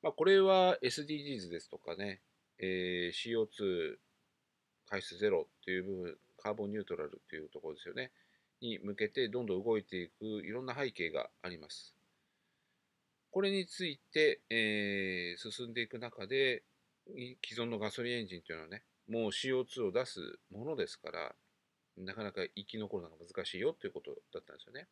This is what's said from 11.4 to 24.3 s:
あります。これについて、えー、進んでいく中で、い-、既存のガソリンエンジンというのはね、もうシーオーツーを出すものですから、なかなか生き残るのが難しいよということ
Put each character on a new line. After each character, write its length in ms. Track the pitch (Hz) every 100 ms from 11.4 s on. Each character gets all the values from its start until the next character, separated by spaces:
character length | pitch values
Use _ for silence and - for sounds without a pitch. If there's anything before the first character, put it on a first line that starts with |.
あ 60 | 90
り 100 | 85
ま 120 | 76
す。 240 | - - _ _ _ _ _ _ _ _ _ _ _ _ _ _
こ 60 | 185
れ 100 | 196
に 160 | 196 180
つ 180 | -
い 140 | 180 139 _
て、 300 | 156 151 - _
え 840 | 113 110 107 101 101 95 92 87 87
ー、 140 | 113
進 200 | - 120
ん 40 |
で 80 | 117
い 60 | 113
く 100 | 123
中 300 | 117 - 98
で、 340 | 135 135 120 _ _ _ _ - 170
い-、 180 | 123 127
既 160 | - 113
存 40 |
の 160 | 120 113
ガ 100 | 104
ソ 140 | -
リ 80 | 120
ン 60 | 120
エ 20 |
ン 60 | 104
ジ 100 | 90
ン 40 |
と 100 | -
い 20 |
う 40 | 80
の 40 |
は 60 | 80
ね、 160 | 101 _ _ -
も 180 | 117 110
う 20 |
シ 160 | - 135
ー 100 | 131
オ 60 |
ー 40 | 123
ツ 120 | -
ー 80 | 107
を 20 |
出 160 | 92 123
す 320 | - 65 - _
も 120 | 104
の 120 | 131 147
で 100 | 90
す 100 | -
か 140 | 80
ら、 240 | 82 78 - _ _ _ _ _ -
な 180 | 92
か 80 | 101
な 80 | 104
か 120 | 95 92
生 100 | -
き 140 | 98 113
残 200 | 104 101
る 40 |
の 80 | 85
が 60 | 80
難 280 | 85 -
し 140 | 90 92
い 20 |
よ 120 | 131
と 160 | - -
い 20 |
う 20 |
こ 100 | -
と 100 | 76 - _